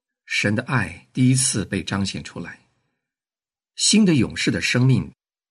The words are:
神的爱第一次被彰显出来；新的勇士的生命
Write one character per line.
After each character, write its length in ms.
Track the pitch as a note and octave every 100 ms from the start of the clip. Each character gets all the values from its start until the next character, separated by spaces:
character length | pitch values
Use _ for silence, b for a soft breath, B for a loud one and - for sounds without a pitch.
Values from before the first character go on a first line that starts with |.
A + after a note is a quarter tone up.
| _ _
神 300 | - - G2+
的 80 | G#2
爱 460 | B2+ C3 E2+ F2+ _
第 180 | - B2+
一 40 |
次 320 | B2+ - G#2+ F2
被 160 | F#2+
彰 220 | - G2
显 200 | F#2+ -
出 160 | C#2+ -
来； 200 | E2+ - _ _ _ _ _ _ _ _ _ _ _
新 320 | - - G#3 G3
的 80 |
勇 200 | D#3 C#3
士 160 | - -
的 100 | F#2
生 260 | - B2 C3
命 240 | A2+ C2+ - _ _ _